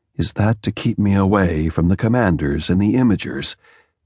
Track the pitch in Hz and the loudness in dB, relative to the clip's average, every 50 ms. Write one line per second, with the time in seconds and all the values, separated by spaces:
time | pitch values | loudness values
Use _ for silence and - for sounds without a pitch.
0 | _ _ - - 82 - - - 104 107 113 - - 104 107 - - 120 104 - | _ _ -6 -4 -4 -4 -2 0 0 0 0 0 -4 -6 -6 -2 -4 -4 -2 0
1 | 104 101 98 98 98 95 104 101 95 87 80 76 78 80 - - 82 87 95 - | 0 2 2 2 2 4 4 2 2 2 0 0 -2 -2 0 0 2 2 2 2
2 | - 113 120 123 113 92 82 73 76 71 71 78 78 - 90 95 101 107 117 127 | 0 0 2 2 2 2 0 0 0 -2 -2 -4 -2 0 0 2 2 2 2 2
3 | 127 117 95 - - - - 67 71 - - _ _ _ - _ _ _ _ _ | 2 2 0 0 -2 -8 -8 -8 -8 -10 -12 _ _ _ -20 _ _ _ _ _
4 | _ | _